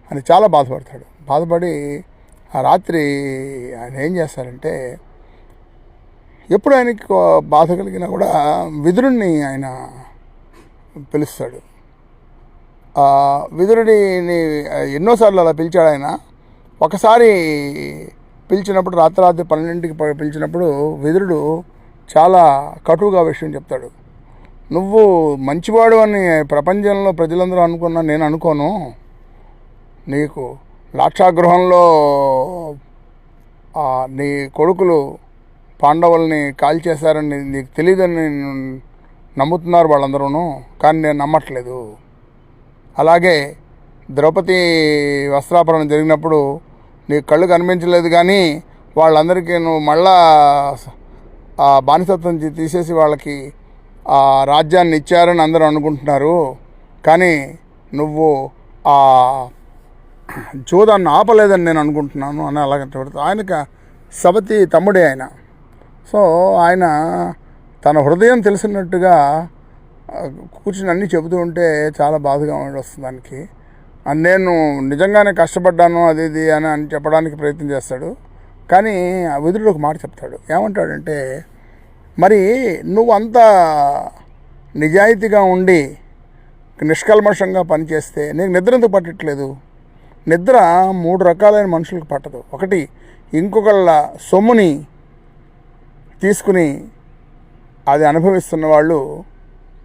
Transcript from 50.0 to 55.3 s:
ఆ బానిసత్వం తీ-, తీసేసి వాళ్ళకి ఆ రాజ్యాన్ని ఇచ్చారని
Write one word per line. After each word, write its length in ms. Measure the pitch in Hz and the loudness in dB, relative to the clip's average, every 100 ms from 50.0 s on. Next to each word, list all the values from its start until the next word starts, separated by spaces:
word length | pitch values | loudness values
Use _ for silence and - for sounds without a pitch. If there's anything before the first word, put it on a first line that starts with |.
| 185 180 165 156 147 143 143 139 - - - - - - - - | 4 6 6 6 6 2 -2 -6 -14 -20 -20 -20 -20 -20 -12 0
ఆ 180 | 139 139 | 4 4
బానిసత్వం 580 | 131 156 180 185 175 165 | 4 2 0 -2 -2 -4
తీ-, 120 | 156 | -6
తీసేసి 440 | 156 160 175 165 | -6 -6 -4 -2
వాళ్ళకి 600 | 165 151 147 147 143 135 - - - - - - | 0 2 0 -6 -12 -14 -20 -20 -20 -20 -12 -2
ఆ 360 | 139 135 135 | 2 4 2
రాజ్యాన్ని 540 | 135 147 156 180 170 156 | 2 0 2 2 2 0
ఇచ్చారని 440 | 143 175 175 | 0 2 4